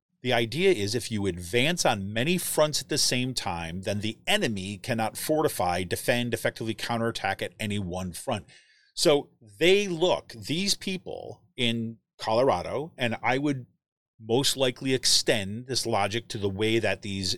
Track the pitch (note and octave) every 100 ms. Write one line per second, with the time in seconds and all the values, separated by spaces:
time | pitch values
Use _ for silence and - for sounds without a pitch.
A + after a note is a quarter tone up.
0 | _ _ B2 A#2+ A#2 A#2 F#3+ E3+ G2+ A#2
1 | - A2 G2 F2 F2 A#2+ C3+ F3+ D#3+ A2
2 | G2 A2 C3+ F3+ - - D3+ D3 - D3
3 | - B2+ B2+ B2 - E2+ E2 F2 F#2+ G#2
4 | G#2+ - - G#3 E3 G2+ F#2 G2+ - A#2
5 | G#2+ - - D#3 D3+ - F2+ F2 F2+ -
6 | - A#2+ A#2+ A2+ A#2+ - A2+ A2 - A#2
7 | A#2 A2+ G2 G2 G#2 - G#2+ G#2 F#2 F2+
8 | F#2 E2 - A2 - - _ _ _ -
9 | E3+ D3 - _ A2+ G2+ E3 G3 G3+ E3
10 | F3+ F2+ - A#2+ G#2 D#3 G3 - - F#3
11 | - - - - _ - A#2+ A#2 A2+ A2+
12 | _ - - A2+ C3+ F#2 E2 G#2 D#3 -
13 | B2 A2 A2+ C3 D3 C3+ A#2+ _ _ _
14 | _ _ A2 A#2 C3+ C3 C3 A#2+ C3+ C3
15 | - - - A#2+ F#2+ G#2+ B2 B2 A#2 G#2+
16 | G2+ A2 G#2+ A2 G2+ F#2+ A2 A2+ G#2+ F#2+
17 | G2+ G2 F#2